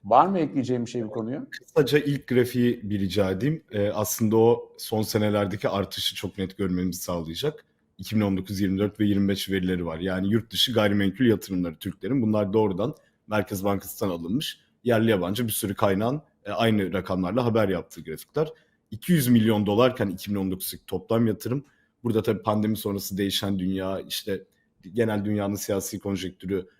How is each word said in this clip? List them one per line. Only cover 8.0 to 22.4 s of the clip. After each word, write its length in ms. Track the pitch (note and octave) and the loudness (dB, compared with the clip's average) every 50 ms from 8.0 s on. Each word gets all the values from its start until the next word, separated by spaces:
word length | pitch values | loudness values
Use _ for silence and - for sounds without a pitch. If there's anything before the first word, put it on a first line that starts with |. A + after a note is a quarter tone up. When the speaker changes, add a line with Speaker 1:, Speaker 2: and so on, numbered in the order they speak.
Speaker 2:
İki 140 | F#2+ - A2 | -12 -4 0
bin 60 | A2 | 2
on 160 | G#2+ G2+ F#2+ F#2 | 2 2 0 -2
dokuz, 240 | F2+ - G#2 F#2+ | -4 -6 -2 -2
yirmi 180 | G2+ F#2+ F#2+ F#2+ | 0 0 2 2
dört 200 | G#2 G2+ - - | 0 0 0 0
ve 60 | G#2+ | 0
yirmi 220 | G#2 G#2 G2 G2+ G2 | 2 2 2 2 0
beş 220 | G2 G2 - - | 0 -2 -2 -2
verileri 360 | F#2+ F#2+ F2+ F2+ F#2 F2+ F2 | -2 -2 0 0 -2 -2 -2
var. 140 | E2 D#2+ D#2+ | -6 -6 -4
Yani 320 | F2+ F#2+ F#2 F#2 F#2+ G2 | -4 -2 -2 -2 0 2
yurt 200 | G#2+ A#2 A2 - | 0 0 0 -2
dışı 220 | - F#2 - - A#2+ | -2 -2 0 2 2
gayrimenkul 520 | A2+ G#2 G#2 G#2 G#2 G2 G2 F#2 - C3 | 2 4 4 4 2 2 0 2 4 4
yatırımları 500 | A#2 G#2+ F#2+ - - F#2+ F2+ F2+ E2+ D#2+ | 4 4 4 2 -4 -4 -2 -2 -4 -6
Türklerin. 460 | - - G2 - _ - F#2+ C3 C#3+ | -6 -8 -8 -8 _ -4 -2 0 2
Bunlar 320 | A#2 G#2+ G#2+ G#2+ G#2 G2 G2 | 2 2 2 2 2 2 4
doğrudan 420 | A2 A2 G#2 F#2+ F2 G#2 C3+ - - _ _ _ _ _ - | 4 4 4 2 0 -2 -4 -4 -8 _ _ _ _ _ -2
Merkez 360 | G#2 G#2+ - - G#2+ F#2+ F#2 | 0 0 0 0 -6 -4 -2
Bankası'ndan 480 | G2+ G2+ F#2+ - - - - A2+ G2 | 0 -2 -2 -4 -10 -8 -6 -4 -4
alınmış. 480 | F2 E2+ E2 E2+ G2+ C#3+ D#3+ - - _ _ _ _ _ _ | -4 -4 -4 -4 -4 -4 -4 -4 -10 _ _ _ _ _ _
Yerli 260 | A#2+ A#2 A2 A2+ A2+ | 2 2 4 4 4
yabancı 380 | A2 F#2+ F2 F2 G2+ G#2+ B2 A2+ | 2 2 2 -2 -2 -2 -4 -4
bir 40 | |
sürü 240 | G#2 - - G2 G2 | -4 -4 -4 -4 -2
kaynağın, 460 | - A2 G2+ F#2+ F#2+ G#2+ A#2+ C3+ D#3 - _ _ _ _ | 0 0 0 2 2 0 -2 -4 -4 -8 _ _ _ _
e, 60 | G2+ | -8
aynı 420 | G#2 - A2+ A2+ G#2+ G#2 G2 F2+ E2 | -2 0 2 2 2 2 0 0 -2
rakamlarla 520 | F#2+ F2+ - F#2+ F#2 F#2 F2 G2 B2 B2 | -4 -2 -2 -2 -2 -2 0 0 0 0
haber 240 | A#2+ G#2+ A2+ G#2+ G2 | 2 2 2 2 2
yaptığı 340 | F#2+ E2+ D#2 _ - E2+ D#2 | 0 -4 -4 _ -16 -18 -14
grafikler. 500 | E2 D#2 D2+ - _ _ D3 D#3+ D#3 - _ _ _ _ _ _ _ | -12 -12 -14 -14 _ _ -4 -4 -4 -6 _ _ _ _ _ _ _
İki 200 | - A2 - - | -16 -14 0 2
yüz 160 | F3+ D#3+ C3+ A#2+ | 2 2 6 6
milyon 380 | B2 A#2 G#2+ A2 A2 G#2 G#2 | 6 6 6 6 4 2 2
dolarken 420 | F#2+ G2+ G#2 B2+ B2+ A#2+ - A2 G2 | 2 4 4 4 4 4 0 -4 -4
iki 240 | F2 F#2+ - G2+ | -4 -6 -6 -6
bin 40 | G#2 | -4
on 160 | G2+ F#2+ F#2+ | -2 -2 -2
dokuzdaki 340 | F#2 F2+ - - - - _ | -4 -4 -8 -10 -10 -12 _
toplam 420 | - - F2+ - - A2+ A2+ A#2+ A2+ | -8 -8 -8 -2 0 2 2 2 2
yatırım. 380 | G#2 - - A2+ A#2+ D3 C#3+ _ _ _ _ _ _ _ - | 0 -2 -4 -4 -4 -4 -6 _ _ _ _ _ _ _ -4
Burada 200 | A#2 G#2+ A2 G2+ | 0 0 0 2
tabii 180 | - G#2+ F#2 | 2 -2 0